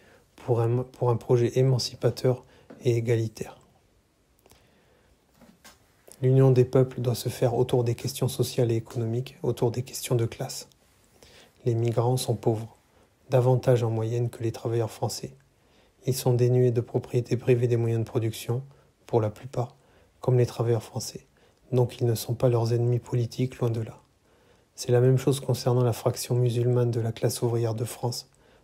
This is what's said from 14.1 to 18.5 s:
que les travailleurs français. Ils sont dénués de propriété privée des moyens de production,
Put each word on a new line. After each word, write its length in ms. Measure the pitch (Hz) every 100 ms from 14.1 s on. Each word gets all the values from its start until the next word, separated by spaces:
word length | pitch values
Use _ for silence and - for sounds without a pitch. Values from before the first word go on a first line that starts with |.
| 120 120
que 140 | -
les 80 | 113
travailleurs 400 | - 117 117 110
français. 440 | - 110 - - - _ _ _ _ _ _ -
Ils 100 | 127
sont 180 | 131
dénués 380 | 120 123 127 123
de 100 | 117
propriété 540 | 113 123 - 123 117 117
privée 320 | - 120 120
des 100 | 117
moyens 260 | 117 117
de 40 | 110
production, 560 | 120 110 - -